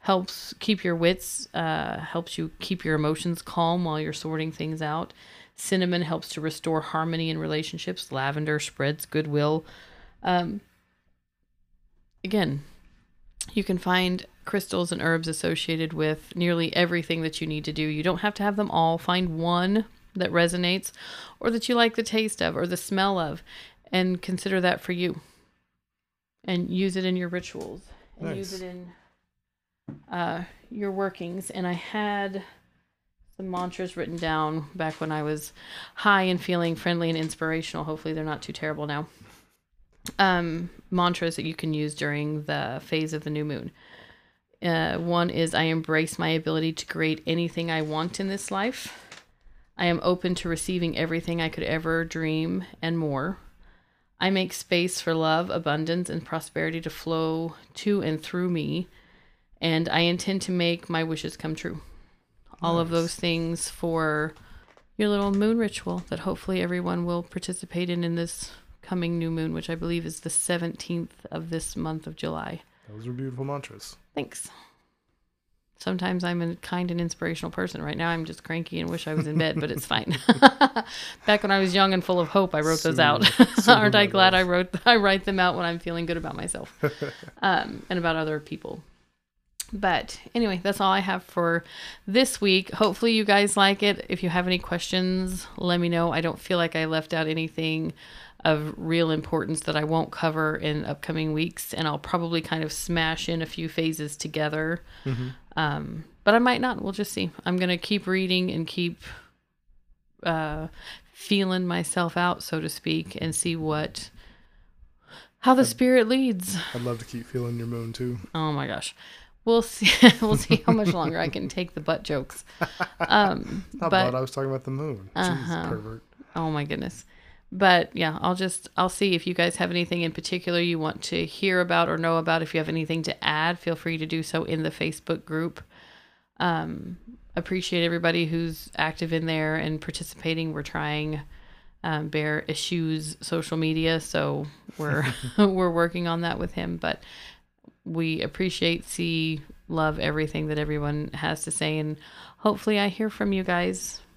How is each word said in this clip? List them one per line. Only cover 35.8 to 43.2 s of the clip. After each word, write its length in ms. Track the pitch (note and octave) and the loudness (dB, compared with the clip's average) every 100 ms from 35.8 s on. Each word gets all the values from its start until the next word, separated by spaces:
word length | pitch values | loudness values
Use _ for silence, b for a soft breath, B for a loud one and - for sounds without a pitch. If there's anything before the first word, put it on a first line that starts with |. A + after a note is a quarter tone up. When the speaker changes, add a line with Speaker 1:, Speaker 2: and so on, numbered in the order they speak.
| B | B
Speaker 1:
high 280 | - G#3+ G3+ | 0 6 6
and 180 | F#3 F3+ | 6 2
feeling 340 | - F3 E3+ | 2 0 2
friendly 340 | D#3+ - E3+ E3 | 0 0 0 0
and 100 | E3 | 0
inspirational. 640 | D#3+ - D#3+ D#3+ D#3+ E3 | -2 -4 -2 -2 -4 -6
Hopefully 280 | D3+ D#3 D#3+ | -6 -6 -4
they're 100 | D#3 | -4
not 180 | D#3 D3+ | -4 -6
too 100 | - | -8
terrible 340 | D3 D#3 D3+ D3 | -6 -6 -4 -4
now. 200 | D3 D#3 B B B B _ _ _ _ _ - - | -4 -6 B B B B _ _ _ _ _ -16 2
Um, 520 | G3 F3+ E3+ E3 F3 - - | 4 4 2 -2 -6 -12 -4
mantras 460 | F3+ F3 F3 E3 E3 | 2 2 2 -2 -2
that 80 | |
you 100 | D#3+ | -6
can 200 | D#3+ D#3+ | -4 -2
use 200 | D#3 D3+ | 0 -2
during 480 | D3 D3+ D3 D3 D3+ | -2 -2 -2 -2 -4
the 360 | D3+ D3 C#3+ C3 | -4 -4 -2 -6
phase 280 | - D#3+ D#3 | -4 -2 -2
of 100 | D#3 | -4